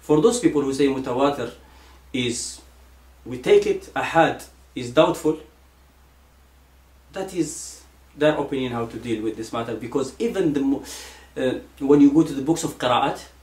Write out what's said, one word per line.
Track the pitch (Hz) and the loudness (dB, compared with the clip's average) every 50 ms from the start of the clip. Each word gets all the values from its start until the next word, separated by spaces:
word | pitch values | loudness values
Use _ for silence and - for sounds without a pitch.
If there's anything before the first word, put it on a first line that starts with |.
For | _ - 151 151 | _ 2 2 4
those | 160 240 240 - | 4 4 2 4
people | - 151 - 147 | 0 2 2 2
who | 135 135 | 0 0
say | 135 131 143 | 0 0 0
Mutawatir | 135 135 131 - 131 120 123 139 143 - - 120 - - - - - - - - - - - _ - | 0 0 -2 -4 -4 -2 0 0 0 0 -2 -8 -10 -10 -16 -20 -20 -20 -20 -20 -20 -20 -20 _ -8
is, | - 131 123 120 120 - - - - - - - _ _ - _ _ _ _ _ _ _ _ | -6 -4 -2 -2 -4 -6 -8 -12 -12 -16 -20 -20 _ _ -20 _ _ _ _ _ _ _ _
we | - 127 123 | -12 -12 -6
take | - - 202 - - | 2 6 6 6 6
it, | - 190 - - - - | 2 -2 -4 -6 -8 -8
Ahad | 135 127 - - 165 160 143 123 - - - _ _ _ _ _ | -6 -6 0 2 2 2 2 0 -6 -12 -20 _ _ _ _ _
is | 131 123 120 | -10 -10 0
doubtful, | 123 151 165 175 165 - - 156 156 - - - _ _ _ _ _ _ _ _ _ _ _ _ _ _ _ _ _ _ _ _ _ _ _ _ _ _ _ _ _ _ _ _ | 2 4 4 4 2 -2 -2 -2 -2 -2 -8 -20 _ _ _ _ _ _ _ _ _ _ _ _ _ _ _ _ _ _ _ _ _ _ _ _ _ _ _ _ _ _ _ _
that | - 196 190 190 185 | -10 -10 -10 -8 -4
is | 175 156 - - - - - - - - - _ _ _ _ _ | -4 -4 -4 -4 -12 -14 -16 -18 -20 -20 -20 _ _ _ _ _
their | 147 147 151 151 | 0 2 2 2
opinion | 143 143 139 143 131 131 123 | 0 -4 -4 -4 -4 -4 -4
how | 120 120 117 | -4 -6 -6
to | 117 - 110 | -8 -10 -12
deal | - 120 113 107 | -6 -6 -6 -4
with | 107 110 107 | -4 -6 -6
this | - 113 - | -6 -12 -8
matter, | - 117 117 - 113 | -6 -6 -6 -6 -8
because | 107 123 117 - 139 131 - - - | -8 -8 -6 -4 -4 -4 -4 -6 -4
even | 226 233 196 190 175 156 | -4 -4 -2 0 0 0
the | 143 143 | 0 0
mu-, | 135 135 143 - - - - - - - - - - - _ | 0 0 0 -2 -4 -12 -16 -16 -16 -18 -20 -20 -20 -16 _
uh, | 139 131 127 120 - - - _ - | -4 -2 -2 -2 -4 -10 -16 _ -8
when | 143 135 147 147 | 4 4 8 8
you | 143 143 | 8 8
go | 139 160 | 8 6
to | 160 156 | 2 2
the | 143 135 | 0 -4
books | 127 147 165 160 - | -2 -2 -2 0 -2
of | 151 - - | -6 -6 -4
Qira'at | - 123 123 120 127 147 - - - - - - | -2 0 2 2 0 0 -4 -6 -12 -20 -20 -20